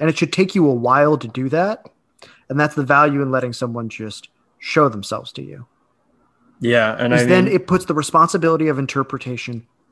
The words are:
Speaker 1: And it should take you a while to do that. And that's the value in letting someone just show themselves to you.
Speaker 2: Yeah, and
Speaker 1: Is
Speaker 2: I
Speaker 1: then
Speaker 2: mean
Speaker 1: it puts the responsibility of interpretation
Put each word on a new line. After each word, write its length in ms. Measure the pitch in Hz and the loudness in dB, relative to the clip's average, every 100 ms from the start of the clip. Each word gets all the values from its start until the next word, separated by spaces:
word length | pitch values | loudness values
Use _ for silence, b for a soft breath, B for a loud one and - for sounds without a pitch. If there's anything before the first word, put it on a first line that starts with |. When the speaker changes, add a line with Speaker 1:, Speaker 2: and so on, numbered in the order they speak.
Speaker 1:
And 80 | 156 | -2
it 80 | 156 | 0
should 160 | 165 | -2
take 200 | - 190 | 0 0
you 140 | 196 151 | 2 2
a 60 | |
while 440 | 123 120 135 147 151 | 2 2 4 4 2
to 100 | 117 | -2
do 180 | 127 131 | -8 -4
that. 380 | 151 196 226 - _ _ _ b b b | -2 -2 -4 -12 _ _ _ b b b
And 100 | 139 | 0
that's 160 | 151 147 | 0 0
the 80 | |
value 380 | 135 143 151 143 | 2 4 4 2
in 100 | 135 | -2
letting 220 | 131 123 | -2 -2
someone 340 | 117 123 117 113 | -6 -6 -6 -10
just 400 | - 110 - - _ _ _ | -10 -14 -14 -20 _ _ _
show 300 | - 160 143 | -4 0 0
themselves 420 | 107 98 110 131 | 0 -8 -10 -10
to 80 | - | -16
you. 240 | 139 - 123 _ _ _ _ _ _ _ _ - | -16 -18 -20 _ _ _ _ _ _ _ _ -6
Speaker 2:
Yeah, 360 | 120 120 110 110 | 0 2 2 0
and 160 | 120 | 0
Speaker 1:
Is 80 | 123 | 2
Speaker 2:
I 40 | 120 | 4
Speaker 1:
then 200 | 185 185 | 4 4
Speaker 2:
mean 80 | |
Speaker 1:
it 140 | 185 - | 0 0
puts 180 | 180 - | -2 0
the 80 | |
responsibility 720 | 151 139 165 165 190 165 160 156 | -4 0 2 4 2 2 2 0
of 120 | 135 | -2
interpretation 840 | 135 139 135 131 127 123 - 117 - _ _ | -4 -4 -4 -6 -8 -10 -10 -12 -14 _ _